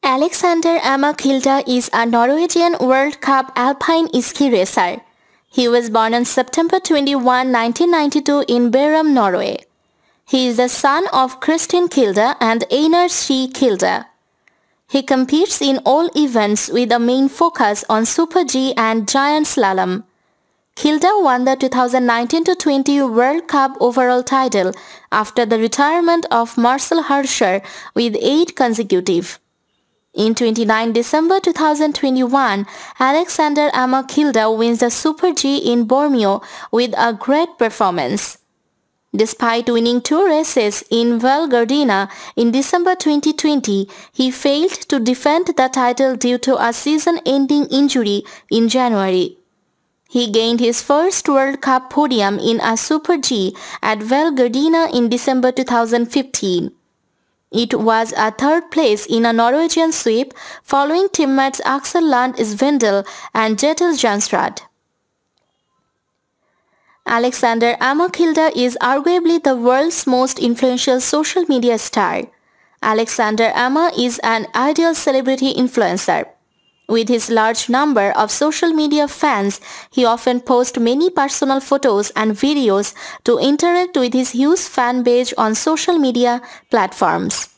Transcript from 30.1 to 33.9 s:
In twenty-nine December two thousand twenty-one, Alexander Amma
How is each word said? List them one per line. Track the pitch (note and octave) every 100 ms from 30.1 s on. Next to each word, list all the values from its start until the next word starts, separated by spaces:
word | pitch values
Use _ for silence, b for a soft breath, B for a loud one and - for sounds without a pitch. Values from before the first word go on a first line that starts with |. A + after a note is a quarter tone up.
| -
In | G#3+ A3+
twenty-nine | A#3+ A3 A3 A3 A#3
December | A3+ A#3 D4+ E4 F#4+
two | F#4
thousand | E4 D#4 D4+ D4+ D4
twenty-one, | C#4 C4 B3+ C4+ C4 G3 G3+ B B B
Alexander | C4 D4 F4 - D4+ D4 D4
Amma | - B3+